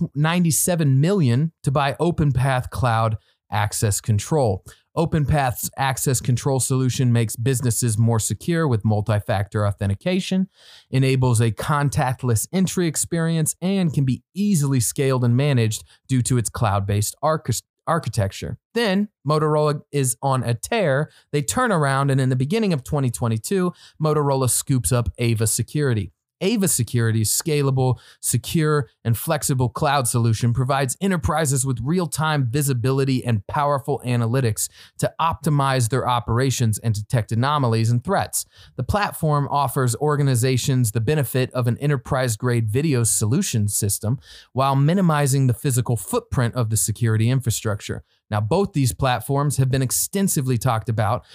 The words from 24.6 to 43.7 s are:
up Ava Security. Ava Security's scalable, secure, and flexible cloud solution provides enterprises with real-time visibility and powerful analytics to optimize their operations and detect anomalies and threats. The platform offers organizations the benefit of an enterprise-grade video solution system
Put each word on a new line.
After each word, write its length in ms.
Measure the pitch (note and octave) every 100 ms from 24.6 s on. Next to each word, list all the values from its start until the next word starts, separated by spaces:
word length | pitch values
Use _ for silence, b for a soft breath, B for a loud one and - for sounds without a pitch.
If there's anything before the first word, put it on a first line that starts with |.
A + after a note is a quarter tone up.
| - C3 -
up 160 | B2 A#2 -
Ava 280 | A#2 A2+ A2+
Security. 640 | - A2+ D3+ C#3+ G#2+ F2 _ _ -
Ava 240 | F#3+ G#3+ F#3+
Security's 600 | - A2+ A#2+ A2+ A2 G#2+
scalable, 720 | - E3 D3 C#3 C3 B2+ B2+ B B
secure, 720 | - B2 - E3+ D3+ D3 - B A#2
and 100 | A2
flexible 540 | - D3+ - C3 B2
cloud 380 | - D3+ C#3+ A#2+
solution 480 | B2 A#2 A2 A#2 A#2
provides 420 | B2+ C#3 C3+ -
enterprises 680 | G3 F3+ B2+ D#3 D3+ C#3 C3
with 100 | A#2+
real-time 640 | B2 F3+ E3+ - D#3 D3 B2+
visibility 760 | C#3+ C#3 B2+ B2+ C3+ C3+ B2+
and 220 | A#2+ G#2+ -
powerful 560 | D#3 C#3+ C#3+ A#2+ G#2
analytics 640 | B2+ A#2+ A2+ C3 A#2+ G#2 - B B -
to 160 | C#3+ -
optimize 680 | D#3+ D#3+ E3 C#3+ C#3 C3 A2+
their 200 | B2 A#2+
operations 680 | A#2+ A2+ A#2 C3+ B2 A2+ G2+
and 160 | A#2 G#2
detect 360 | G#2+ A#2+ G#2
anomalies 600 | A2+ C3+ D3+ B2 A2+ A2+
and 120 | A#2+
threats. 440 | F3 F#3+ G#2 - - B B -
The 80 |
platform 640 | B2+ G#3 G3+ - D#3 D3 C#3
offers 440 | C#3+ C3+ C#3+ B2+ A2+
organizations 960 | D3+ D3 C#3 B2 C3 B2+ - B2+ A#2
the 60 | A#2
benefit 520 | A2 D#3 C3 C3 B2+
of 140 | B2+ B2
an 100 | A2+
enterprise-grade 920 | C#3+ C#3 - C3+ B2+ A2 B2 A#2+ G#2+
video 360 | A#2+ D#3+ B2
solution 640 | A2+ - G#2+ D3 G3 A#2
system 500 | G2+